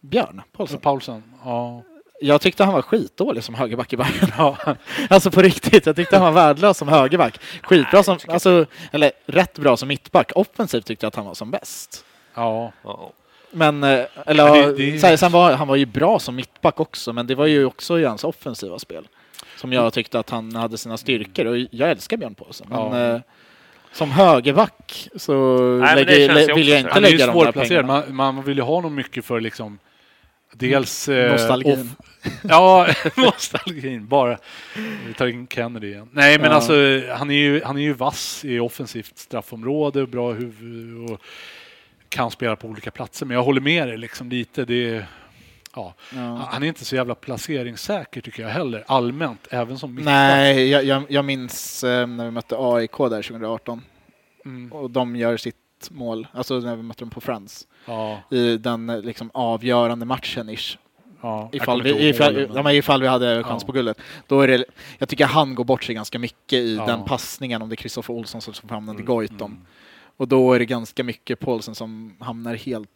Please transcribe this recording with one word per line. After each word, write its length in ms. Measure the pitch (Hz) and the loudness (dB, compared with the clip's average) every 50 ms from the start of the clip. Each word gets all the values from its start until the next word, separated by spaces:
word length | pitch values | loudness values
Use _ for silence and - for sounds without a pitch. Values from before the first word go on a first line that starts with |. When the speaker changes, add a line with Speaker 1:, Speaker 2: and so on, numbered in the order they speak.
Speaker 1:
Björn 420 | _ 139 151 233 233 - 85 95 - _ _ | _ -2 -2 -2 -2 -2 -8 -18 -20 _ _
Paulsen. 280 | - 208 123 139 - | -10 -8 -8 -8 -4
Speaker 2:
Paulsen, 420 | - 147 139 135 127 - 123 110 110 113 - - - | -2 -2 -2 -2 -4 -10 -14 -16 -16 _ -20 -18 -10
ja. 380 | 127 120 120 120 120 120 120 120 _ - - _ _ _ - | -8 -6 -6 -6 -8 -10 -14 -18 _ -20 -20 _ _ _ -6
Speaker 1:
Jag 200 | 147 139 147 147 | 2 4 4 6
tyckte 240 | - 190 170 - 202 | 6 2 2 4 2
han 100 | 196 196 | 4 4
var 80 | 151 127 | 0 0
skitdålig 640 | - - 226 - - _ - 185 269 - 113 110 | 2 0 0 0 -2 _ -4 -4 -2 -2 -6 -6
som 100 | - 113 | -10 -6
högerback 380 | 113 131 113 110 120 120 - - | -6 -6 -6 -4 -6 -6 -6 -4
i 40 | |
Bayern. 360 | 117 127 139 147 - - 160 110 - | -4 -2 -2 0 0 0 0 2 2
Speaker 2:
Ja. 180 | 160 143 139 - - | 2 2 2 0 -6
Speaker 1:
<laughs> 100 | 156 139 - _ - - - 285 240 | -6 -6 -6 _ -12 -8 -8 2 6
Alltså 200 | 190 196 - 190 | 6 8 8 6
på 120 | 165 180 185 | 4 6 6
riktigt, 440 | 190 165 - - - - 214 - | 6 6 4 0 6 6 6 6
jag 100 | 160 151 | 6 0
tyckte 200 | 156 175 175 - 196 | 0 0 4 4 6
han 160 | 185 170 156 | 6 6 6
var 80 | 175 170 | 6 6
värdelös 320 | 151 143 143 180 208 185 - | 6 4 4 4 2 2 2
som 100 | 156 143 | 0 4
högerback. 520 | 151 156 135 131 151 180 160 117 - - - - - - _ | 4 4 4 4 2 2 2 0 0 -8 -18 -18 -18 -18 _
Skitbra 260 | - - 151 135 - - | 4 4 4 4 6 6
Speaker 3:
Nej, 120 | 196 196 | 6 6
Speaker 1:
som, 80 | 202 185 | 6 0
Speaker 3:
jag 80 | 165 | -4
tycker 120 | - - 160 | -4 -4 -4
Speaker 1:
alltså, 340 | 175 - 190 180 175 156 - - - 165 156 - | 0 4 6 6 6 4 2 -4 -20 -18 -8 -2
eller 200 | 147 151 139 - _ _ | 2 2 2 2 _ _
rätt 320 | - 143 170 185 - _ - | -2 2 2 2 2 _ 0
bra 180 | 147 143 123 | 2 2 2
som 120 | 113 - 135 | 2 0 -6
mittback. 440 | 143 139 _ - - 185 127 _ - | -6 -8 _ 2 2 2 2 _ 0
Offensivt 520 | 175 127 - _ - 226 185 - 120 104 | -2 -2 -2 _ -6 -6 -2 -2 -6 -4
tyckte 180 | - 113 - - | -6 -10 -6 -6
jag 20 | 110 | -6
att 60 | - | -6
han 80 | - 104 | -8 -12
var 80 | 98 82 | -12 -12
som 160 | - 107 110 | -14 -12 -8
bäst. 540 | 127 - - - - - - - - - - _ _ _ _ _ _ | -8 -10 -10 -10 -16 -16 -18 -18 -20 -20 -20 _ _ _ _ _ _
Speaker 2:
Ja. 380 | - 117 117 110 113 117 117 - _ _ | -6 -4 -4 -4 -4 -8 -10 -14 _ _
Speaker 3:
Ja. 280 | 104 101 - - - - _ _ _ _ _ _ _ | -16 -16 -16 -16 -20 -20 _ _ _ _ _ _ _
Speaker 1:
Men, 340 | - 165 165 151 147 143 143 | -2 2 2 2 2 2 2
eh, 160 | 139 135 127 123 - - - 143 | 2 2 2 0 -4 -10 -16 -4
eller, 200 | - 151 151 147 | 0 4 6 8
Speaker 2:
Ja, 200 | 147 151 151 143 | 8 10 8 8
det, 60 | 143 143 139 139 143 151 | 6 2 0 -2 -2 -2
det 60 | 156 | 4
Speaker 1:
sen, 200 | 151 185 165 156 | 6 6 6 6
sen 140 | - 175 170 | 4 4 6
var, 200 | 175 175 175 151 | 6 6 6 4
han 160 | 131 156 139 | 2 0 0
var 80 | 135 | 2
ju 100 | 139 139 | 0 0
bra 320 | 131 104 143 147 165 - 160 | 0 0 0 2 2 2 2
som 160 | - - 123 | -2 -6 -10
mittback 440 | 127 127 - _ _ - 170 - - | -10 -12 -12 _ _ -2 -2 0 0
också, 320 | 160 - - - - - 117 | -6 -6 -6 -12 -10 -8 -8
men 140 | 120 120 | -8 -4
det 80 | 123 131 | -4 -2
var 120 | 127 147 | 0 2
ju 180 | 156 151 143 135 | 2 4 4 2
också 360 | 127 - - - - 170 170 | 0 -2 -6 -6 -4 -2 0
i 40 | 160 | 0
hans 200 | 131 110 104 - | 0 -2 -4 -8
offensiva 540 | 156 165 _ - 143 120 - - 95 87 92 | -8 -8 _ -12 -14 -12 -12 -14 -14 -14 -14
spel 300 | - _ 87 80 80 _ _ _ _ _ _ - - - - | -16 _ -16 -18 -18 _ _ _ _ _ _ -20 -20 -20 -20
som 160 | - - 131 127 | -16 -8 -2 0
jag 200 | 127 120 113 - | 2 2 2 0
tyckte 260 | 131 113 - - 120 | -2 -6 -4 -4 -6
att 120 | 110 - | -6 -4
han 240 | - 117 113 110 113 | -8 -10 -10 -10 -8
hade 220 | 113 113 113 113 107 | -6 -6 -6 -8 -10
sina 180 | - 117 113 | -10 -10 -12
styrkor, 480 | 110 - - 131 113 104 95 - - 156 | -10 -4 -2 -2 -2 -4 -8 -6 -4 -4
och 100 | 113 120 120 127 - | -2 -2 -4 -4 -8
jag 200 | - 117 135 170 | -6 -2 -2 -2
älskar 260 | 156 - - - - | -2 -4 -6 -8 -8
Björn 180 | 233 175 120 101 | -8 -8 -12 -14
Paulsen. 320 | _ - - 135 - - - | _ -20 -20 -20 -20 -16 -10
Men, 80 | - 117 | -8 -6
Speaker 2:
Ja. 360 | 110 107 123 120 120 120 117 | -6 -4 -2 -2 -2 -2 -2
Speaker 1:
eh, 60 | 117 123 _ _ _ _ _ _ _ _ _ _ _ _ _ - | -4 -8 _ _ _ _ _ _ _ _ _ _ _ _ _ -8
som 180 | - 165 147 | -6 -6 -2
högerback 1000 | 135 156 196 180 160 127 120 143 139 131 113 - _ _ - - - - - - _ | 4 6 6 8 8 6 4 2 4 4 2 2 _ _ -20 -20 -18 -18 -18 -18 _
så 160 | - - - 143 135 135 131 127 127 127 123 123 123 131 | -14 -4 -2 0 2 4 4 4 4 4 2 2 4 4
Speaker 3:
Nej, 120 | 139 156 | 4 6
men 100 | 143 139 | 6 6
det 220 | 131 139 143 143 139 | 6 6 6 6 8
Speaker 1:
lägger, 180 | - 151 151 | 6 6 6
Speaker 3:
känns 20 | 151 | 6
ju 60 | 147 | 4
Speaker 1:
lä-, 0 | |
vill 80 | 160 156 | 4 4
Speaker 3:
också 80 | 143 | 6
Speaker 1:
jag 100 | 147 143 | 4 4
Speaker 3:
så. 60 | 131 | 4
Speaker 1:
inte 80 | - - | 2 2
Speaker 2:
Han 100 | - 208 | 6 6
är 40 | 196 | 6
ju 80 | 165 165 | 6 6
Speaker 1:
lägga 80 | 131 | 4
de 60 | 123 120 | 4 6
där 100 | 170 160 | 4 4
Speaker 2:
svårplacerad. 420 | 123 117 139 135 131 180 170 135 | 4 4 0 -2 0 2 0 2
Speaker 1:
pengarna. 180 | 127 135 143 147 - | 2 0 0 -2 -4
Speaker 2:
Man, 260 | 135 131 135 135 131 | -4 -2 -2 -2 -2
man 100 | 135 135 | -4 -6
vill 120 | 139 139 | -4 -4
ju 60 | 139 123 | -2 -2
ha 180 | 120 151 175 | -2 -2 -2
någon 140 | 180 160 147 | -2 -4 -8
mycket 300 | 143 123 - - 127 117 | -8 -10 -8 -10 -12 -8
för 160 | - 123 117 | -6 -6 -4
liksom, 380 | 113 110 - - 120 107 104 98 _ _ _ _ _ _ _ _ _ _ _ _ _ _ _ | -4 -6 -8 -10 -14 -14 -14 -18 _ _ _ _ _ _ _ _ _ _ _ _ _ _ _
dels, 560 | 113 127 127 135 139 127 120 - - - - | -6 -2 0 2 2 0 -2 -8 -10 -4 -2
eh, 240 | 139 127 123 120 117 | 0 2 4 4 4
Speaker 1:
Nostalgin. 400 | 117 117 113 127 127 131 147 135 | 2 2 2 0 0 2 0 0
Speaker 2:
off-, 640 | 131 127 120 123 - - _ _ _ - - - - - 208 | 0 -2 -10 -14 -18 -20 _ _ _ -12 -12 -12 -10 0 4
ja, 380 | 165 160 185 185 190 185 175 165 160 - - | 6 8 8 10 8 8 8 6 2 0 -2
<laughs> 120 | 156 - | -4 0
nostalgin. 880 | - 262 247 - - - - - - - 190 175 151 127 135 131 117 104 104 | 4 4 4 4 2 -6 -8 -8 -8 -8 -8 -12 -10 -10 -10 -10 -10 -6 0
Bara, 300 | 127 143 131 120 120 120 _ - - - - - - 208 220 220 220 208 135 | 2 2 2 2 -2 -6 _ -20 -20 -20 -20 -16 -14 -12 -12 -12 -12 -12 -12
vi 80 | 117 113 | -14 -6
tar 120 | - 135 | -4 -4
in 200 | 123 117 120 123 | -4 -4 -6 -12
Kennedy 400 | 127 - - 120 120 120 113 104 | -12 -8 -8 -8 -8 -8 -12 -12
igen. 220 | 101 101 101 107 117 127 | -12 -14 -14 -18 -12 _
Nej, 260 | 147 143 143 147 151 | 4 6 6 6 6
men 120 | 151 151 | 6 4
Speaker 1:
Ja. 40 | 151 | 4
Speaker 2:
alltså, 160 | 151 123 - 156 147 143 139 135 135 123 123 127 | 4 4 4 4 4 4 4 2 0 -2 -6 -8
han 180 | 123 139 143 | -8 -6 -2
är 40 | 143 | 0
ju, 280 | 143 147 143 143 151 160 | 0 2 2 2 0 -2
han 120 | - 139 | -4 -6
är 60 | 143 143 | -4 -4
ju 100 | 151 143 | -4 -4
vass 520 | 120 127 139 147 - - - - - - | -2 -4 -6 -4 -6 -12 -12 -12 -12 -8
i 140 | 143 123 120 | -6 -4 -4
offensivt 600 | 117 120 - - 139 110 - 117 107 - _ - | -4 -6 -6 -10 -14 -12 -12 -16 -16 -16 _ -20
straffområde, 880 | - _ - 117 107 - - 113 113 123 139 151 151 143 139 139 135 | -20 _ -12 -12 -12 -12 -18 -12 -8 -6 -4 -2 -2 -2 -2 -4 -6
bra 260 | 120 120 123 120 120 120 | -4 -6 -6 -6 -6 -6
huvud 760 | 107 123 120 110 107 113 117 120 117 113 117 117 117 117 117 | -8 -10 -12 -14 -18 -20 -18 -18 -16 -18 -18 -18 -16 -12 -12
och 100 | 113 101 _ - - - - - - - - - - _ _ _ _ _ _ _ | -12 -14 _ -20 -20 -20 -20 -20 -20 -20 -20 -20 -20 _ _ _ _ _ _ _
kan 220 | - - 127 120 | -8 -6 -6 -6
spela 260 | - _ - 117 110 | -6 _ -6 -6 -6
på 120 | - - 113 | -6 -10 -16
olika 220 | 107 104 - - | -16 -14 -16 -16
platser. 360 | - - 123 117 _ - - | -14 -14 -16 -16 _ -14 -10
Men 80 | 135 120 | -4 -2
jag 100 | 123 123 | -2 0
håller 160 | 131 143 135 | 2 0 0
med 280 | 135 143 165 175 156 127 | 2 0 0 0 -2 -4
dig 80 | 117 110 | -8 -12
liksom 300 | 113 117 - - 131 123 | -14 -14 -16 -16 -12 -8
lite. 340 | 127 123 117 - _ - 131 | -8 -8 -8 -8 _ -10 -6
Det 260 | 117 120 123 123 117 | -4 -2 -2 -2 -2
är, 160 | 113 113 101 87 - - - _ _ _ _ _ _ _ _ - _ | -4 -6 -8 -12 -18 -20 -20 _ _ _ _ _ _ _ _ -20 _
ja. 180 | 131 107 90 87 _ - - 131 | -16 -16 -16 -18 _ -20 -18 -14
Speaker 1:
Ja. 40 | 131 | -12
Speaker 2:
Han, 180 | 123 120 120 120 | -10 -10 -10 -10
han 220 | 120 - - 127 143 | -12 -12 -10 -8 -6
är 40 | |
inte 180 | 160 160 - 127 | -8 -8 -10 -12
så 120 | - - | -6 -4
jävla 180 | 131 127 120 120 | -4 -4 -4 -6
placeringssäker 1040 | _ - - 127 117 - - 156 135 123 120 117 110 - - 208 196 143 - - 127 | _ -10 -12 -12 -10 -8 -8 -8 -8 -8 -10 -12 -14 -10 -8 -8 -8 -8 -12 -16 -16
tycker 220 | - - - - 110 | -16 -16 -16 -14 -12
jag 80 | 113 | -8
heller, 340 | 113 - - 135 117 107 104 | -6 -6 -6 -6 -8 -10 -6
allmänt, 600 | - 135 131 120 120 127 143 165 143 117 98 _ - | 0 0 0 0 0 -4 -6 -8 -8 -8 -12 _ -10
även 280 | - 123 120 113 131 131 | -8 -8 -6 -6 -8 -14
som 160 | 151 139 123 | -14 -14 -12
mittback. 180 | 127 147 151 143 | -8 -2 2 4
Speaker 1:
Nej, 540 | 139 139 139 139 139 139 139 139 135 127 131 | 6 6 6 6 6 4 4 4 4 2 4
jag, 140 | 139 143 135 | 2 2 2
jag, 180 | 135 135 135 143 - | 2 -2 -2 -2 -2
jag 160 | 143 143 143 | -2 -2 -2
minns, 600 | 139 139 131 127 123 - - - - - - - | -2 -4 -6 -8 -10 -12 -12 -14 -14 -12 -6 -4
eh, 220 | 123 123 123 123 | -2 0 0 -2
när 180 | 123 120 117 117 | -4 -6 -10 -10
vi 60 | 117 | -8
mötte 260 | 113 120 113 _ 123 113 | -8 -10 -8 _ -6 -4
A 220 | 131 123 120 120 113 | -2 0 0 0 -2
I 60 | 110 | -4
K 200 | - - 143 123 | -4 -4 -4 -2
där 140 | 117 107 107 | -2 -6 -8
tjugohundraarton. 600 | - 117 113 113 110 113 107 _ - 120 117 127 _ _ _ _ _ _ _ _ _ _ _ _ | -10 -12 -12 -10 -10 -10 -10 _ -14 -16 -16 -16 _ _ _ _ _ _ _ _ _ _ _ _
Speaker 2:
Mm. 280 | 143 131 127 123 123 - | -20 -18 -18 -18 -18 -16
Speaker 1:
Och 180 | 156 139 123 | -14 -14 -6
de 260 | 120 131 127 120 120 | -2 -2 -2 -2 -4
gör 200 | 120 117 117 120 | -2 -2 -2 -2
sitt 200 | 110 - 123 - _ _ _ _ _ - - | -2 -6 -10 -14 _ _ _ _ _ -20 -20
mål, 360 | - 147 123 117 113 110 113 - _ | -16 -12 -10 -8 -8 -8 -10 -14 _
alltså 260 | 123 127 - 135 127 | -12 -8 -6 -6 -6
när 180 | 120 120 117 | -6 -8 -10
vi 60 | 113 113 | -10 -12
mötte 180 | 117 110 - | -16 -16 -16
dem 100 | 123 117 | -18 -18
på 100 | - 120 | -18 -14
Friends. 460 | - - 123 110 98 104 - - - _ _ _ _ | -10 -10 -10 -10 -10 -18 -20 -20 -20 _ _ _ _
Speaker 2:
Ja. 340 | - 117 110 110 107 107 104 98 _ | -12 -10 -8 -8 -8 -10 -12 -12 _
Speaker 1:
I 260 | 135 127 120 120 117 | -2 0 0 0 0
den, 340 | 110 110 123 120 117 113 117 | -2 -4 -6 -6 -6 -6 -8
eh, 80 | 117 113 104 | -10 -8 -8
liksom, 280 | 117 113 - 120 113 _ | -12 -14 -14 -16 -14 _
avgörande 720 | 131 123 117 113 110 110 123 123 120 120 117 120 117 117 | -6 -4 -4 -4 -4 -2 0 0 2 2 0 -2 -6 -6
matchen 420 | 120 131 123 - - - 131 117 107 | -6 -8 -8 -8 -10 -10 -10 -12 -12
ish. 280 | 107 - - - - _ _ _ _ _ _ _ _ _ - | -12 -12 -12 -12 -14 _ _ _ _ _ _ _ _ _ -12
Speaker 2:
Ja, 240 | 117 110 107 107 113 - | -10 -10 -10 -10 -10 -10
jag 100 | 139 - | -8 -4
Speaker 1:
Ifall 40 | |
Speaker 2:
kommer 180 | - 123 123 123 | -2 -2 -2 0
Speaker 1:
vi, 60 | 131 | 0
Speaker 2:
inte 120 | 143 139 147 | 0 2 2
ihåg 120 | 151 139 | 2 2
Speaker 1:
ifall, 180 | 117 147 147 131 | 4 2 2 2
Speaker 2:
målen, 160 | 135 139 123 | 0 -6 -6
men 80 | 110 | -6
Speaker 1:
ja, 60 | 131 143 | -4 0
men 120 | 147 143 | 2 2
ifall 280 | 143 139 - 143 131 131 | 2 2 2 0 0 2
vi 60 | 131 | 0
hade 360 | 127 127 123 120 117 117 117 | 0 0 0 0 -2 -2 -4
chans 180 | 120 120 117 - | -6 -8 -10 -8
Speaker 2:
Ja. 40 | |
Speaker 1:
på 60 | - 131 | -6 -4
guldet. 260 | 135 123 113 107 _ - - - - _ | -4 -4 -4 -6 _ -12 -20 -20 -20 _
Då 140 | _ 139 135 | _ 2 4
är 80 | 139 131 | 4 6
det, 160 | 131 123 127 - _ _ - - - _ | 4 2 2 -4 _ _ -20 -20 -10 _
jag 100 | - - | -8 -8
tycker 160 | - 127 147 | 0 0 0
han 280 | 135 - 156 151 135 131 | 2 4 2 0 0 -2
går 100 | 123 123 | -6 -2
bort 200 | 117 131 123 - | -2 -2 -2 -2
sig 100 | - 120 | -8 -10
ganska 240 | 110 107 - - 123 | -10 -10 -10 -10 -10
mycket 340 | 120 117 - _ _ _ - 127 | -10 -10 -12 _ _ _ -2 -2
i 180 | 123 117 113 | 0 -2 -4
Speaker 2:
Ja. 100 | 110 110 | -4 -4
Speaker 1:
den 180 | 110 117 113 101 | -4 -4 -4 -4
passningen, 580 | 101 131 127 - - - - 139 127 120 113 110 | -6 -6 -6 -6 -10 -14 -12 -10 -8 -8 -8 -8
om 60 | 110 | -10
det 60 | 110 | -12
är 20 | |
Kristoffer 380 | - - 127 - - 113 - 120 | -12 -12 -12 -12 -12 -12 -10 -10
Olsson 260 | 117 113 104 - 117 | -12 -12 -12 -14 -16
som, 140 | 110 - 104 | -16 -16 -18
som 140 | - - 107 | -18 -16 -14
får 60 | 120 | -14
fram 120 | 107 107 | -12 -12
den 100 | 110 107 | -12 -14
till 80 | 104 104 | -14 -6
Speaker 2:
Mm, 100 | 123 127 | -4 -2
Speaker 1:
Goitom. 360 | 117 107 107 107 104 110 101 92 | -2 -2 -6 -8 -12 -14 -14 -14
Speaker 2:
mm. 120 | 90 90 _ _ _ _ _ _ _ _ _ _ | -18 -20 _ _ _ _ _ _ _ _ _ _
Speaker 1:
Och 120 | _ 135 123 | _ -4 0
då 240 | 135 131 127 127 127 | 2 2 4 4 4
är 60 | 120 | 2
det 60 | 120 | 0
ganska 400 | 110 127 120 113 107 - - 127 | -2 -6 -10 -10 -12 -8 -8 -8
mycket 360 | 123 117 - _ - 127 - | -8 -8 -12 _ -10 -10 -8
Paulsen 340 | - - 123 113 107 - 110 | -6 -6 -6 -6 -8 -12 -14
som 420 | - 117 113 110 110 113 110 98 _ | -14 -14 -14 -14 -16 -18 -20 -20 _
hamnar 340 | 113 120 120 113 117 117 117 | -14 -14 -14 -12 -10 -10 -10
helt 340 | 110 - 135 123 107 107 - _ | -10 -10 -10 -10 -10 -12 -16 _